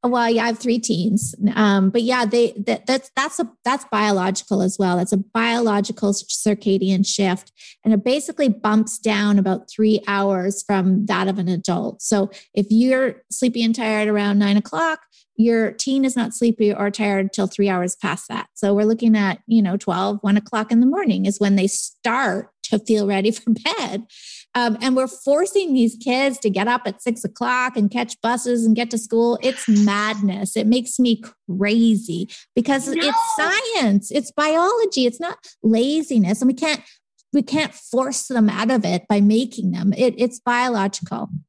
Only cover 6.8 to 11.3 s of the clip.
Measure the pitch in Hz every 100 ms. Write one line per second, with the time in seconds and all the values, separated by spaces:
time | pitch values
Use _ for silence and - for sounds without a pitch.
6.8 | 190 185 196 - 196 185 - _ - -
7.8 | - 214 226 277 294 311 277 202 214 214
8.8 | 220 - 220 208 208 202 190 185 - -
9.8 | 214 214 208 202 196 190 185 196 - 202
10.8 | 185 190 208 185 190